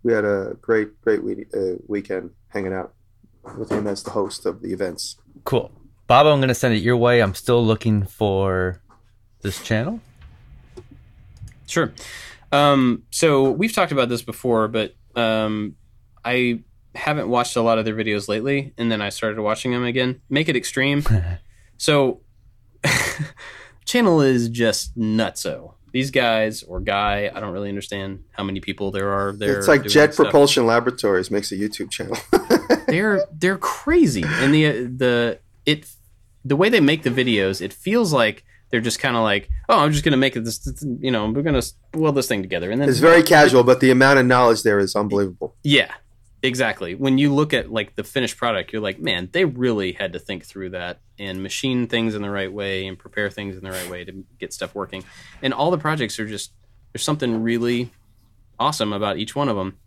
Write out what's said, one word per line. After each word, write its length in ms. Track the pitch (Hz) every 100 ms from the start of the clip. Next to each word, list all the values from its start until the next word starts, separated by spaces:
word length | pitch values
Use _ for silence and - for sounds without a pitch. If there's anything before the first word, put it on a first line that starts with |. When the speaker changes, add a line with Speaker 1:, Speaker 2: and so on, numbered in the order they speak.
Speaker 1:
We 100 | 120
had 120 | 110
a 320 | 104 101 95 -
great, 400 | - 110 104 _
great 220 | 117 107
we-, 240 | 104 101 107 101
uh, 200 | 92 90 98
weekend 440 | 104 101 95 90 _ _
hanging 240 | - 95
out 180 | 92 85 _ _ _ _ _ - -
with 120 | 110
him 140 | 110 104
as 160 | 98
the 80 | -
host 340 | 110 98 - -
of 140 | 87
the 100 | 92
events. 440 | 92 95 80 - - _ -
Speaker 2:
Cool. 260 | - 120 - - - _ -
Bob, 200 | 131 151
I'm 140 | 143
gonna 140 | 131
send 200 | 120 127
it 80 | 107
your 140 | 110 123
way. 240 | 120 120
I'm 120 | 104
still 300 | 92 - 120
looking 400 | 113 110 117 107
for 760 | 98 - 107 95 98 92 92 90 _ _ _ _ _ _
this 200 | 101 -
channel. 380 | - 110 139 226 - _ - - - - - - - - - - - - - - -
Speaker 3:
Sure. 260 | 170 127 - - - - - -
Um, 500 | 139 143 139 127 117 _
so 400 | - 160 143 135
we've 220 | 135 220
talked 200 | 220 175
about 160 | 143 127
this 140 | 120
before, 460 | - - 127 113 107
but, 260 | 113 104 _ _
um, 600 | 123 113 110 107 107 104 - _ _ _ _
I 360 | 123 123 123 117 - _ _
haven't 340 | - 151 151 101
watched 280 | 123 120 123
a 40 |
lot 180 | 117 113
of 60 |
their 100 | 110
videos 320 | 110 110 104 101
lately, 440 | 107 131 139 131 -
and 120 | 117
then 120 | 107
I 80 | 101
started 300 | - 113 107
watching 300 | 107 110 127
them 120 | 123
again. 360 | 123 127 127 123 _
Make 180 | 139 156
It 80 | 127
Extreme. 460 | - - 135 143 143
Speaker 2:
<laughs> 60 | 104 87 87 - _ _ _
Speaker 3:
So, 440 | - 147 131 - _ _ - _ _ _
<laughs> 1000 | - - - - 151 - - - - _
channel 380 | - 247 214 165
is 260 | 135 127 117
just 500 | 117 117 123 - -
nutso. 760 | 110 110 104 - - 71 80 _ _
These 180 | 127 135
guys 520 | 131 120 110 110 107
or 180 | - 92
guy, 500 | 101 101 104 101 104
I 40 | -
don't 120 | 104
really 160 | 92 101
understand 520 | 101 - 101 98 95 -
how 120 | -
many 160 | 98 95
people 300 | - 92 98
there 200 | 98 98
are 220 | 98 98
there 260 | 101 104 101
Speaker 1:
It's 100 | 98
like 140 | 147
Speaker 3:
doing 80 | 104
Speaker 1:
Jet 220 | 147 151
Speaker 3:
stuff. 100 | -
Speaker 1:
Propulsion 400 | 127 143 143 139 117
Laboratories 640 | 117 120 127 107 92 92
makes 220 | 104 101
a 40 | 98
YouTube 340 | 104 - 101
channel. 260 | - - - -
<laughs> 540 | - - 349 - 311 -
Speaker 3:
They're, 380 | 170 214 196 196
they're 260 | 156 180 190
crazy. 640 | - - - 349 240 113
And 300 | 151 151 139
the, 300 | 156 151 117 123
the, 540 | 127 123 120 117 - _ _ -
it, 240 | 151 - - _ _ _ _
the 100 | 135 143
way 120 | 202
they 100 | 226
make 220 | 143 156
the 80 | 139
videos, 500 | 123 127 107 95 95
it 120 | 95
feels 400 | - 185 233 202
like 320 | 143 110 104 _ _ _
they're 100 | 120
just 200 | 117 -
kinda 200 | 139 120
like, 300 | 110 101 - - -
"Oh, 100 | 220
I'm 100 | 151
just 120 | 147
gonna 120 | 156 131
make 200 | 135 123
it 80 |
this, 140 | 113 107
this, 240 | 131 120 147 120
you 100 | 131
know, 180 | 117 107
we're 120 | 127
gonna 160 | 165 135
s-, 160 | - - _
weld 200 | 156 156
this 140 | 139 120
thing 140 | 107
together." 280 | 92 90 90
And 100 | 120
then 80 | 143
Speaker 1:
It's 100 | 120
very 240 | 160 170
casual, 400 | 160 156 143 123
but 160 | 120 127
the 100 | 131
amount 300 | 127 135 139
of 60 | 127
knowledge 360 | 127 123 110
there 160 | 113 101
is 160 | 95
unbelievable. 600 | 104 104 101 98 90 80 _
Speaker 3:
Yeah, 260 | 147 143 82 - _ _ _ _
exactly. 500 | 131 123 120 101 87
When 240 | 95 135 131
you 160 | 143
look 180 | 139 151
at, 200 | 131 101
like, 240 | 110 101 -
the 80 |
finished 320 | 101 135 120 -
product, 360 | 123 101 87
you're 100 | 110
like, 180 | 104 95
"Man, 300 | 156 90 92
they 120 | 170
really 460 | 175 123 123 107 95
had 200 | 85 98
to 80 | 85
think 240 | - 92
through 260 | - 98 92
that 300 | 90 87 87 _ -
and 240 | 101 95
machine 460 | 95 - 135 123 120
things 260 | 117 113
in 80 | 107
the 80 | 101
right 220 | 101 95
way 340 | 101 98 95 95
and 100 | 92
prepare 340 | - - 101
things 260 | 101 98 92
in 80 |
the 60 | 95
right 180 | 92 90
way 140 | 90
to 200 | 87 92 87 _
get 140 | 95
stuff 240 | - 92 104
working." 260 | 95 95 - - - -
And 100 | 131
all 200 | 127 156
the 60 | 175
projects 420 | 151 156 113 -
are 60 | 107
just, 260 | 104 - _ _ _ _
there's 100 | -
something 380 | - 151 127 113
really 480 | 113 117 120 120 123 _ _ _ _ _ _ -
awesome 320 | 131 151 104
about 240 | 101 104 87
each 160 | 107
one 140 | 139 139
of 80 | 104
them. 200 | 95 -